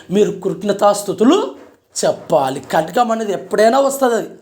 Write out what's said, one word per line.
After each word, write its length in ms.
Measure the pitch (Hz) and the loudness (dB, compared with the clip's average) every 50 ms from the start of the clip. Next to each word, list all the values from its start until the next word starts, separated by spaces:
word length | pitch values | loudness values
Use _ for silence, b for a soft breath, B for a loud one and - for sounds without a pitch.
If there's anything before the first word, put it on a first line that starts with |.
| B - | B -2
మీరు 200 | 170 208 208 180 | 0 2 2 2
కృతజ్ఞతాస్తుతులు 1300 | - - - 190 175 - - 208 202 202 214 202 202 202 - 196 180 - 214 254 330 415 466 - - - - - _ _ _ _ _ - - | 0 -4 -6 -6 -6 -4 -4 -4 -2 2 2 2 2 2 -2 -6 -2 2 2 4 4 2 0 -4 -8 -14 -20 -20 _ _ _ _ _ -2 -2
చెప్పాలి. 560 | 165 - - - - 165 151 135 131 135 143 | -2 -2 -2 -4 0 0 0 2 0 -4 -6
ఖడ్గం 500 | - - - 170 160 - - 247 240 220 | -6 -2 -2 -2 -2 0 0 0 0 0
అనేది 220 | 226 226 226 202 185 | 0 -2 -2 -4 -6
ఎప్పుడైనా 480 | 170 - - - 202 214 226 247 269 | -6 -6 -4 0 2 4 4 4 4
వస్తుంది 340 | 277 269 269 269 269 247 233 | 2 0 0 0 0 0 0
అది. 140 | 214 170 - - - | 0 -4 -6 -12 -20